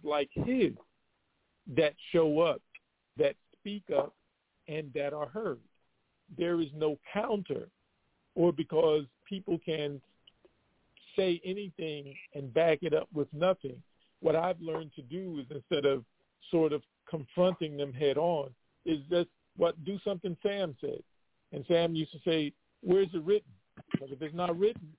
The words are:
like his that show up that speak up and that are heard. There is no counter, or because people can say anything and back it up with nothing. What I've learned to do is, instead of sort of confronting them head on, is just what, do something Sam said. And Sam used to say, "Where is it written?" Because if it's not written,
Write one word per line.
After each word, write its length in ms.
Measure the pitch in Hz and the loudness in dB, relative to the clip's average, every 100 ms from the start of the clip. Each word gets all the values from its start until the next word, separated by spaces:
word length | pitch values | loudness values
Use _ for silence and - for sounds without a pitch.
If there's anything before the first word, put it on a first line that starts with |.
like 240 | 147 147 143 | -2 -2 -2
his 400 | - - 254 175 113 - _ _ _ _ _ _ _ - 131 | -2 0 2 2 0 -18 _ _ _ _ _ _ _ -6 2
that 180 | 151 - - | 2 0 -2
show 280 | 170 160 151 | 4 4 4
up 200 | 165 139 _ - _ _ _ - | 2 0 _ -20 _ _ _ 0
that 180 | 143 - _ _ | 0 0 _ _
speak 260 | 202 208 - 147 | -10 -10 -2 -2
up 180 | 147 _ _ _ _ _ - | -2 _ _ _ _ _ -10
and 240 | 156 151 | -8 -6
that 180 | 139 143 | -6 -4
are 160 | 151 143 | -6 -8
heard. 320 | 180 220 123 _ _ _ _ _ _ - 131 | -6 -6 -8 _ _ _ _ _ _ -14 -4
There 240 | 170 170 | -2 0
is 80 | 151 | -2
no 240 | 151 156 147 - | 0 -2 -2 -6
counter, 560 | 202 240 214 180 143 - _ _ _ _ _ _ | -4 -2 -2 -4 -6 -8 _ _ _ _ _ _
or 180 | - 170 | 2 4
because 520 | 147 156 156 165 151 139 _ - | 4 0 2 4 4 -2 _ -10
people 300 | 196 190 170 | -8 -4 -4
can 360 | - 156 147 143 _ _ _ _ _ _ _ _ _ _ - - | -2 -4 -4 -6 _ _ _ _ _ _ _ _ _ _ -10 0
say 240 | 190 170 | 0 0
anything 680 | 185 196 202 - 160 151 143 135 - | -4 -8 -8 -8 -8 -8 -12 -16 -14
and 180 | 147 139 | -12 -2
back 260 | 139 165 156 | 4 4 4
it 120 | 170 | 2
up 140 | 151 - | 0 0
with 160 | 156 139 | -4 -4
nothing. 500 | 147 180 185 135 123 - _ _ _ | 0 0 0 -4 -12 -20 _ _ _
What 160 | - 156 | 2 2
I've 240 | 180 175 | 0 -2
learned 320 | 160 160 156 - | -6 -8 -8 -14
to 60 | |
do 360 | 123 170 190 156 | -12 -10 -8 -8
is, 80 | 123 | -10
instead 340 | 147 - 156 | -10 -4 2
of 200 | 143 135 117 _ _ _ - | 2 2 -4 _ _ _ -2
sort 220 | 165 160 | 2 2
of 100 | 147 - _ - | 0 -6 _ -10
confronting 680 | 165 135 - 180 180 156 143 | -10 -6 2 2 2 -6 -6
them 160 | 143 | -6
head 260 | 131 147 139 | 0 2 2
on, 320 | 170 165 135 120 _ _ | 2 0 -4 -10 _ _
is 160 | - 151 139 | -4 -2 0
just 180 | 175 170 _ _ - | 0 0 _ _ 0
what, 260 | 170 165 | 0 0
do 140 | 151 202 | -6 -6
something 340 | - 190 196 165 | -4 -4 -4 -2
Sam 320 | 208 202 180 131 | -2 -2 -4 -6
said. 220 | 143 - - _ _ _ _ | -8 -8 -12 _ _ _ _
And 120 | 147 135 | -8 2
Sam 260 | 170 170 | 4 4
used 180 | 160 156 | 0 -4
to 60 | 156 | -4
say, 280 | - 160 147 - _ _ | 0 2 0 -4 _ _
"Where 220 | 202 185 | 2 4
is 60 | 190 | 4
it 100 | 175 | -2
written?" 300 | 156 208 - - _ - - | 0 0 0 -20 _ -20 -4
Because 180 | - 135 | -4 -4
if 120 | 131 | -10
it's 120 | 151 | -8
not 240 | 165 180 170 | -4 -2 2
written, 300 | 208 233 160 | 2 0 -14